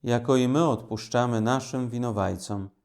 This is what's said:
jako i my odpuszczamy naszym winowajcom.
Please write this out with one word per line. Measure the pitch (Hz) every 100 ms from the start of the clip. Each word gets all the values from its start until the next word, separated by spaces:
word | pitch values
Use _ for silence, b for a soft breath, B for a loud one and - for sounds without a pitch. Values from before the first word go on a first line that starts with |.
jako | 117 120 120 131
i | 127
my | 135 165
odpuszczamy | 113 - 110 - 123 123 117
naszym | 110 131 131 135 123
winowajcom. | 120 120 104 92 92 - 101 98 _